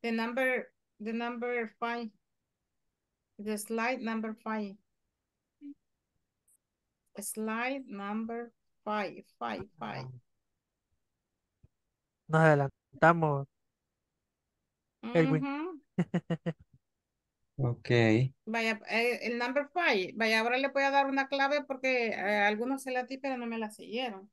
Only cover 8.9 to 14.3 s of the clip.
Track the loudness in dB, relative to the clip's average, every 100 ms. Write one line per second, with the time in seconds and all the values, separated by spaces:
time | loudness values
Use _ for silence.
8.9 | -2 -4 -8 -20 _ -8 -6 -10 _ -10
9.9 | -8 -10 -14 _ _ _ _ _ _ _
10.9 | _ _ _ _ _ _ _ _ _ _
11.9 | _ _ _ _ 6 8 8 4 -4 _
12.9 | 6 6 8 4 0 -4 _ _ _ _
13.9 | _ _ _ _